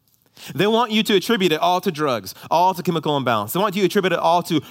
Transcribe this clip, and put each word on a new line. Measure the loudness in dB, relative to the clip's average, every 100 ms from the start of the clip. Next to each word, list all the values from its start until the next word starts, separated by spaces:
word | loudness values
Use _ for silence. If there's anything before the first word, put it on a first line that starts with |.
| _ _ _ -20 -10 -2
They | 2
want | 2 2
you | 0
to | 2 2
attribute | 2 2 2
it | 2
all | 2 0
to | -2
drugs, | -2 -2 -2 -6 -16 -2
all | 0 2
to | 0
chemical | -4 -4 -2 -2
imbalance. | 0 0 -2
They | -2
want | -2 0
you |
to | 0
attribute | 0 0
it | 0
all | 2 0
to | 0 -4 -4